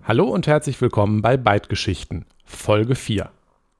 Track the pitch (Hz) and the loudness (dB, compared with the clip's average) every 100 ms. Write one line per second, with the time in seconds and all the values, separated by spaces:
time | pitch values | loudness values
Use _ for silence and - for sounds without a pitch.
0 | - 113 214 208 151 151 143 131 123 - | 0 2 2 0 2 0 0 -2 0 2
1 | 104 107 110 135 113 104 - 101 - 90 | 2 2 2 2 2 2 0 -6 -4 -6
2 | - 90 - _ _ - - 107 117 131 | -6 -12 -12 _ _ -10 0 0 2 -2
3 | - 104 - _ _ _ _ | -2 -6 -6 _ _ _ _